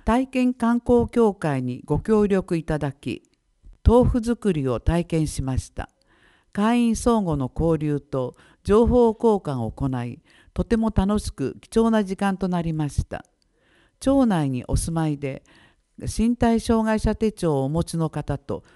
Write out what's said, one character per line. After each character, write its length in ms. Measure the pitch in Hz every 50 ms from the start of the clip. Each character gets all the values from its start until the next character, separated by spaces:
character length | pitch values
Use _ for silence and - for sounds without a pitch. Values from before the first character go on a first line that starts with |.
| -
体 200 | - 220 247 262
験 280 | 262 - 254 254 247 247
観 260 | - 233 233 240 240
光 300 | - - 240 240 233 226
協 240 | - 240 226 214 190
会 280 | - - 156 139 131
に 200 | 127 123 123 - -
ご 160 | - 147 147
協 280 | - - 220 208 208
力 280 | 196 202 190 185 - 180
い 80 | 165 151
た 160 | - 156 147
だ 140 | 151 143 131
き、 300 | _ - 131 101 - _ _ _ _ _ _ _ _ - - - - -
豆 220 | - 220 247 240
腐 160 | - - 247 220
作 300 | 233 233 - - 208 175
り 160 | 151 135 131
を 100 | 120 110
体 240 | - - 165 175 165
験 240 | - 170 160 156
し 140 | 143 - -
ま 160 | 135 131 127
し 160 | 120 - - _
た。 160 | - - - _ _ _ _ _ _ _ _ _ _ _ _ -
会 260 | 202 202 220 240 240
員 160 | 240 233 220
相 240 | - - 240 233 220
互 160 | 196 170 151
の 160 | 143 131 123 -
交 240 | - 156 165 165
流 220 | 151 151 151 147 139
と 380 | - _ - 135 127 123 - _ - _ _ _ -
情 240 | 180 202 220 240
報 200 | 220 240 247 240
交 260 | 226 214 - - 233 208 190 -
換 160 | - 139 123
を 120 | 113 110
行 180 | - - 139 135 127 123 120
い、 160 | 120 120 - _ _ _ _ _ _ -
と 100 | - 180
て 140 | - 233
も 160 | 220 226 220 -
楽 240 | - 190 196 208 208
し 100 | - - -
く 240 | - 135 117 - -
貴 180 | - - -
重 140 | 220 226 226
な 140 | 226 214 208
時 100 | 185 196
間 220 | - 202 196 190
と 100 | 180 196
な 140 | 185 180 175
り 100 | 165 170
ま 160 | 160 156 151
し 160 | 143 - - -
た。 220 | - - - - _ _ _ _ _ _ _ _ _ _ _ _ _ _ _
町 260 | - 269 277 277 254
内 240 | 233 190 165 147 135
に 140 | 131 123 - -
お 80 | 143
住 180 | 143 - 170 165
ま 140 | 165 160 156
い 80 | 147
で、 260 | 139 139 135 135 - - _ _ _ _ _ _ _ _ _ _ -
身 380 | - - - - 214 233 240
体 240 | - 247 233 233 220
障 240 | - - 233 226 220
害 160 | 220 220 214
者 140 | - 226 208
手 180 | - 226 214 208
帳 300 | - 180 165 147 135 135
を 20 |
お 40 | 135
持 140 | 151 170 165
ち 140 | - -
の 120 | 165 160 156
方 280 | - 151 147 - 143
と 260 | 139 _ - - - - _ _